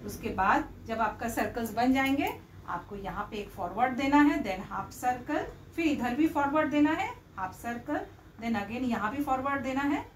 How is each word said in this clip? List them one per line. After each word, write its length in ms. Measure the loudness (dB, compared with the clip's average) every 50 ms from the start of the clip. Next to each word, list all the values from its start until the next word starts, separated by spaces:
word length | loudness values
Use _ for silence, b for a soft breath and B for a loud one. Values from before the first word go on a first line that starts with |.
| -10
उसके 240 | -10 -10 -6 -6 -6
बाद 380 | 0 2 4 4 4 4 2 -2 -10 -16 -8
जब 120 | -8 -2 0
आपका 280 | 0 -2 -2 -4 -6 -4
सर्कल्स 440 | -2 -2 -2 -2 -2 -4 -6 -2 0
बन 200 | 2 4 4 4
जाएंगे, 360 | 4 4 2 2 2 0 -2 -4 -6 -14 -20 -20 -18 -10
आपको 280 | -8 -8 -8 -8 -10 -12
यहाँ 320 | -8 -8 -6 -6 -6 -6 -6
पे 60 | -6
एक 120 | -8 -8 -8
फॉरवर्ड 460 | -8 -8 -6 -6 0 2 2 2 2
देना 240 | 0 2 6 8 8
है, 220 | 8 8 6 2 0
then 220 | -2 -4 -6 -6 -6
हाफ 220 | -6 -6 -6 -8 -10
सर्कल, 520 | -2 -2 -2 -2 -2 -4 -4 -4 -2 -4 -6 -10 -16 -20 -10 -4
फिर 100 | 0 2
इधर 280 | 2 2 2 0 -2 2
भी 120 | 2 2 2
फॉरवर्ड 420 | 4 2 0 2 2 2 2 4
देना 200 | 4 4 4 4
है, 180 | 4 0 -2 -4 -6 -12 -18 -18 -10
हाफ 160 | -8 -8 -8 -8
सर्कल, 440 | -10 -8 -8 -8 -8 -6 -4 -4 -4 -4 -8 -14 -20 -20 -20 -16 -8
then 180 | -4 -2 -2 -2
again 280 | -2 -4 -4 -2 0 0
यहाँ 260 | 0 0 -2 -2 -2
भी 80 | -2 0
फॉरवर्ड 400 | 0 0 0 0 -2 -2 -2 -2
देना 180 | -2 -2 0 2
है 220 | 2 0 0 -2 -8 -16